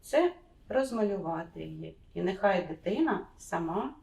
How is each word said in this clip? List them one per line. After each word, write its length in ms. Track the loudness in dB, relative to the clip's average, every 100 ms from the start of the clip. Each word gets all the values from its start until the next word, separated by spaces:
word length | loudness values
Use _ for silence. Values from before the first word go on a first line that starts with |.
це 320 | 2 4 4 0 -20 -20 -2
розмалювати 920 | 0 0 0 0 0 -4 -6 -6 -10
її. 340 | -10 -10 -12 -14 -12
І 80 | -2
нехай 460 | -2 4 4 4 0
дитина 600 | -6 -2 2 2 0 -4 -18
сама 580 | -6 -4 -2 -2 -4 -8